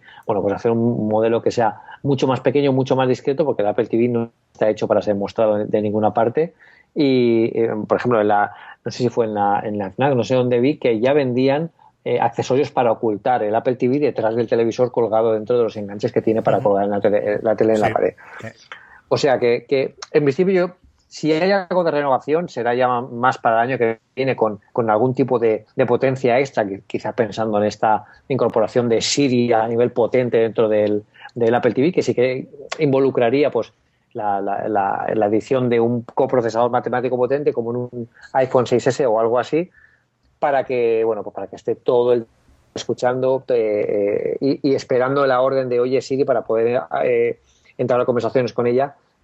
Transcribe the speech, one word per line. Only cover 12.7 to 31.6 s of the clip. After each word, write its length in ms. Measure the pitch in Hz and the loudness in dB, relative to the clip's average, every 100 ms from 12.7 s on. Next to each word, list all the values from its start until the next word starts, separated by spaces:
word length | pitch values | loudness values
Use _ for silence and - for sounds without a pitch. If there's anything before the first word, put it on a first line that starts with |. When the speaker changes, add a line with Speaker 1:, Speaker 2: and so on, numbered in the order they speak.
Speaker 1:
para 220 | - 120 | 0 0
ocultar 500 | 110 117 101 131 123 | 0 -2 -2 -2 0
el 120 | 104 | 0
Apple 220 | 110 127 120 | 0 -2 0
T 120 | 123 | 0
V 100 | 143 | 0
detrás 380 | 139 - 110 117 | 0 0 -2 -2
del 100 | 110 | 0
televisor 460 | 113 117 107 123 | 0 0 0 -2
colgado 400 | - 110 110 113 | 0 0 2 2
dentro 240 | 107 107 123 | 0 0 0
de 60 | |
los 140 | 110 107 | 0 -4
enganches 360 | 101 104 117 | -10 -6 -4
que 80 | 117 | -2
tiene 220 | 113 110 | 0 0
para 160 | 113 101 | 0 0
Speaker 2:
Ujú. 100 | 104 | 2
Speaker 1:
colgar 160 | 98 | 2
en 60 | 101 | 0
la 100 | 101 | 0
tele, 380 | 104 104 104 104 | 0 2 0 -2
la 160 | 113 104 | 0 2
tele 140 | 110 | 2
en 60 | 110 | 2
Speaker 2:
Sí. 60 | |
Speaker 1:
la 80 | 101 | 2
pared. 200 | - - - - - | 0 -2 -2 -14 -18
Speaker 2:
Sí. 60 | 110 - - - - - _ | -16 -18 -20 -20 -20 -20 _
Speaker 1:
O 80 | 123 | 0
sea 220 | 147 120 | 2 2
que, 260 | 120 120 - | 2 0 0
que, 280 | 135 135 - - | -2 -2 -6 -4
en 140 | 156 | 0
principio, 280 | 143 131 180 | 2 2 2
yo, 220 | 185 180 - _ _ _ | 2 0 -6 _ _ _
si 220 | - 151 | -6 -2
hay 200 | 156 185 | 0 2
algo 340 | 202 180 185 | 0 0 0
de 60 | 165 | 0
renovación, 580 | 147 143 120 - 156 180 | 0 2 0 0 -2 -2
será 260 | 131 120 | -4 -2
ya 140 | 123 127 | 0 2
más 500 | 123 127 120 127 - | 0 -4 -2 0 2
para 240 | 120 113 | 2 2
el 80 | 123 | 0
año 80 | 123 | 0
que 220 | 113 113 _ - | -2 -2 _ -4
viene 180 | 135 | -4
con, 260 | 117 110 98 _ | 0 -2 -2 _
con 180 | - 113 | -2 0
algún 240 | 107 131 | 2 2
tipo 240 | 131 127 123 | 0 0 2
de, 280 | 117 107 - - | 2 0 -4 -2
de 100 | 120 | 0
potencia 540 | 120 135 131 123 123 | 2 0 0 2 2
extra, 240 | 139 - | 0 -2
qui-, 180 | 101 98 - | -4 -6 -8
quizá 260 | 107 110 | -8 -4
pensando 460 | 113 110 107 110 104 | -2 -2 -2 -2 0
en 60 | |
esta 400 | 104 - 113 104 - - - | -2 0 0 0 -2 -16 -6
incorporación 600 | 131 117 120 104 127 120 | -2 0 0 0 0 0
de 120 | 110 | 0
Siri 520 | - - 139 123 120 | 0 0 2 2 2
a 160 | 117 113 | 0 0
nivel 240 | 117 123 | 0 0
potente 460 | - 107 127 123 117 | 0 0 0 0 0
dentro 300 | 113 104 110 | 0 0 0
del, 360 | 107 104 104 - - - | 2 0 -2 -6 -16 -16
del 200 | - 113 | -2 0
Apple 180 | 120 | 2